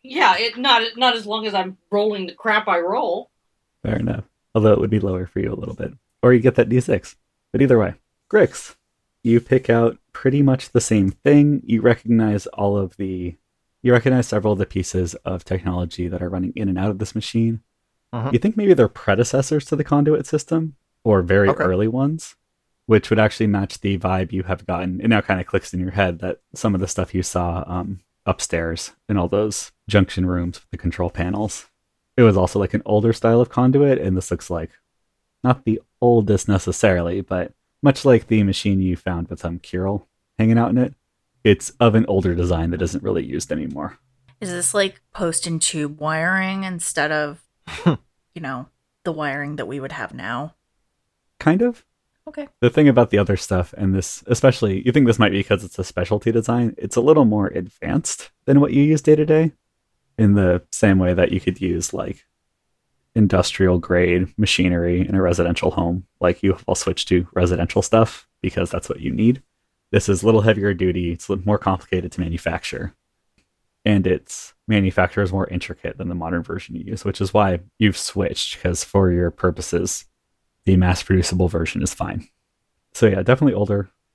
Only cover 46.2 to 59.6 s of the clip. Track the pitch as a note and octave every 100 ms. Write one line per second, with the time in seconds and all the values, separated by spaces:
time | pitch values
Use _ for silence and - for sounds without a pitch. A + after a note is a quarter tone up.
46.2 | E3+ F#3+ F#3+ F#3+ F#3+ F3 - - D3+ D3+
47.2 | D3 D3+ _ _ - - F3 C#3+ _ _
48.2 | _ E3+ C#3+ B2+ - _ _ _ - D#3
49.2 | D3 C#3 C#3+ D3+ G#2+ C#3 C3+ D3+ G#2 B2
50.2 | G2 A#2+ D3+ _ _ _ _ _ _ _
51.2 | _ - - F3+ A#3+ A#3 _ _ _ _
52.2 | - D4+ C#4+ - B2 - D3 B2 A#2 G2+
53.2 | G2+ F#2+ - F#2 F2 - G2 F#2+ - -
54.2 | - A#2+ C3+ - G#2+ F#2+ A#2+ D3 B2 A2+
55.2 | G#2+ G2 - G2 G2 - F2+ - F2+ G#2
56.2 | A#2 A2+ A2 A#2+ A#2 - G2 - C3+ D3+
57.2 | A#2 G#2+ G2 - F2+ - - - - -
58.2 | - _ - C#3 C#3+ C#3 D3 D#3 D3+ D3+
59.2 | D3+ D#3 D#3+ -